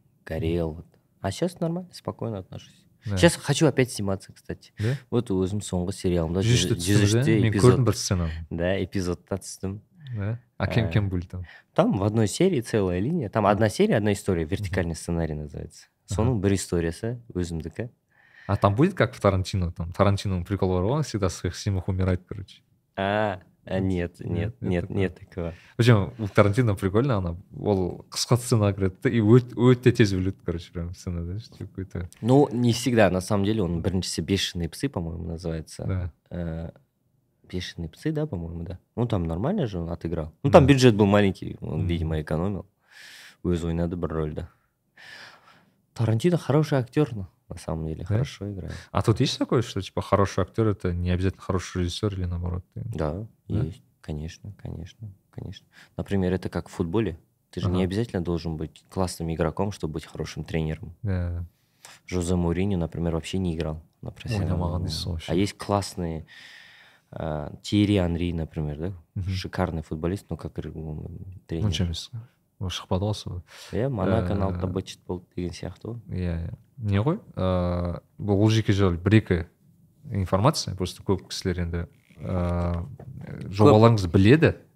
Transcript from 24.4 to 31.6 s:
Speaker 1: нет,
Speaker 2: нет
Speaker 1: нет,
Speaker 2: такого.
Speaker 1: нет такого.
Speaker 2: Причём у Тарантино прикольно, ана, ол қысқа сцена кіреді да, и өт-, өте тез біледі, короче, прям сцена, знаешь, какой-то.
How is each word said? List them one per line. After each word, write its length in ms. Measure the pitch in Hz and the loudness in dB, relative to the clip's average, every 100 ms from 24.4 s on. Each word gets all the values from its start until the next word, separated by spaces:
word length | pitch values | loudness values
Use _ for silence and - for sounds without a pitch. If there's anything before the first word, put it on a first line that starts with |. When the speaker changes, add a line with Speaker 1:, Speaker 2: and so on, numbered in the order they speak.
| 107 - | -4 -4
Speaker 1:
нет, 0 | |
Speaker 2:
нет 0 | |
Speaker 1:
нет, 280 | - 87 - | -2 -2 -2
Speaker 2:
такого. 100 | 98 | -2
Speaker 1:
нет 160 | 92 - | -2 -4
такого. 360 | - - 85 - - - | -14 -8 -8 -10 -6 2
Speaker 2:
Причём 360 | 120 110 87 - | 6 6 4 -4
у 80 | 104 | 0
Тарантино 460 | - 101 98 120 | 4 4 4 2
прикольно, 420 | 95 95 101 139 104 | 2 0 2 2 0
ана, 180 | 87 87 - - | -2 -6 -12 -6
ол 480 | 95 98 90 - - | 0 0 0 -6 -10
қысқа 260 | - - 120 | -6 0 0
сцена 360 | - 117 101 | 2 2 2
кіреді 200 | 98 95 - | 2 -2 0
да, 60 | 123 | 0
и 120 | 117 | 2
өт-, 340 | 104 127 120 | 6 6 6
өте 380 | - 120 123 123 | 2 4 6 4
тез 200 | 120 107 | 6 4
біледі, 240 | 92 92 - | 2 -2 -4
короче, 280 | - 85 - | -6 -8 -8
прям 200 | 87 85 | -10 -10
сцена, 280 | 90 - 87 | -10 -8 -6
знаешь, 240 | 85 98 - | -6 -10 -12
какой-то. 520 | - | -14